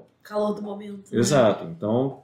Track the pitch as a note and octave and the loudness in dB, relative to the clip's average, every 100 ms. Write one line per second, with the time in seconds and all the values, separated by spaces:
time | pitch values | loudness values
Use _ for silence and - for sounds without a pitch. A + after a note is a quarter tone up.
0 | - _ - G#3 G#3 G#3 G#3 G3+ G#3 G3+ | -12 _ -8 -4 -2 -4 -8 -10 -12 -14
1 | - A2+ A#2+ C#3 A2+ F#2+ E2+ E2 G#2 A#2 | -4 0 4 6 4 2 -4 -6 -2 0
2 | C3+ - | 0 -6